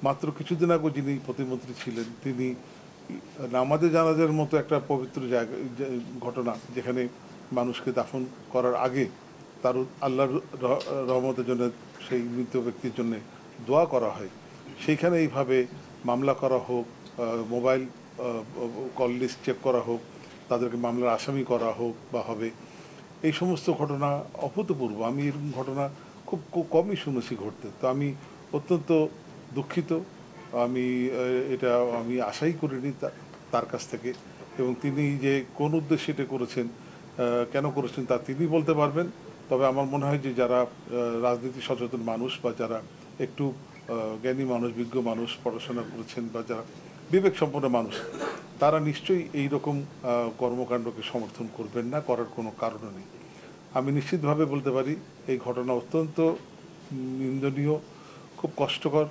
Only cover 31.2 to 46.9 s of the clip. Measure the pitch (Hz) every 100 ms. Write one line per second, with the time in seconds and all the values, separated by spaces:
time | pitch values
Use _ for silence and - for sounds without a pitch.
31.2 | 127 127 135 127 127 120 123 117 117 127
32.2 | 110 - 151 160 156 131 135 139 139 -
33.2 | - - - 120 117 120 - 117 113 123
34.2 | - - - - 127 123 143 139 147 143
35.2 | 135 139 127 - 147 160 147 156 - 143
36.2 | 131 131 120 - 117 117 - - - -
37.2 | 120 120 120 139 147 139 127 - 123 123
38.2 | - 135 165 160 156 151 147 143 175 -
39.2 | - - - 131 135 131 139 139 139 143
40.2 | 135 123 123 123 123 - - 120 120 117
41.2 | 123 120 127 131 - 127 120 123 113 113
42.2 | 127 - 123 113 113 113 - - - -
43.2 | 131 - 143 131 - - - 117 110 110
44.2 | 123 127 135 120 120 113 120 127 117 113
45.2 | 117 - 123 113 127 120 110 113 110 -
46.2 | 117 113 110 113 113 - -